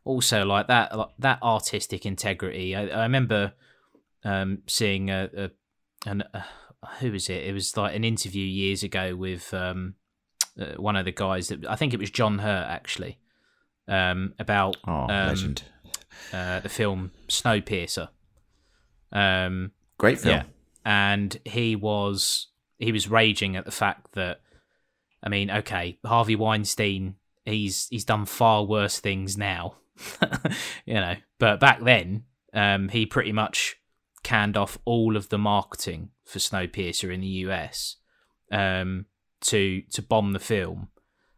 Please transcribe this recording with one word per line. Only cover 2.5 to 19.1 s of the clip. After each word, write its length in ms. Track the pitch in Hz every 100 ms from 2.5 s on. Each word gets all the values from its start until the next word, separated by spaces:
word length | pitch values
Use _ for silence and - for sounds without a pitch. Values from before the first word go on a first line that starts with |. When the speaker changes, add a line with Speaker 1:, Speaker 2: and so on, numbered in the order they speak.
| 90 92
Speaker 1:
I, 120 | 95 101
I 160 | 101
remember, 500 | 113 131 123 107 101 - _ _ _ _ _ _
um, 340 | 104 98 95 98 -
seeing 440 | - 107 98 98
a, 200 | 95 92 95
a, 140 | 95 _ _ _ _ - -
an, 140 | 101 -
uh, 100 | 95 92 - - - - -
who 120 | 127
was 160 | 101 -
it? 160 | 90
It 80 | 78
was, 240 | 98 92 -
like, 180 | 101
an 100 | 92
interview 400 | 113 110 98 98
years 380 | 95 95 98 95
ago 340 | 98 98 92 90
with, 360 | 92 90 -
um, 420 | 95 92 92 92 95 _ _ _ - - -
uh, 140 | 80 76
one 200 | 101 101
of 80 |
the 80 | 92
guys 360 | - 95 92 87
that, 180 | 73 -
I 100 | 107
think 160 | 151
it 80 | 120
was 100 | 101
John 280 | - 110 101
Hurt, 280 | 104 95 87
actually, 500 | 87 - - 87 - _ _ _ _ _ _ -
um, 460 | 98 92 92 95 -
about, 380 | 107 101 95 92 -
Speaker 2:
Oh, 60 |
Speaker 1:
um, 160 | 78 67
Speaker 2:
legend. 540 | 98 95 73 73 67 - _ - - _ - -
Speaker 1:
uh, 280 | 95 90 92
the 80 | 95
film 420 | - 107 95 92 - -
Snowpiercer. 800 | - 123 107 - 98 85 - 80 _ _ _ _ _ _ _ _ _ -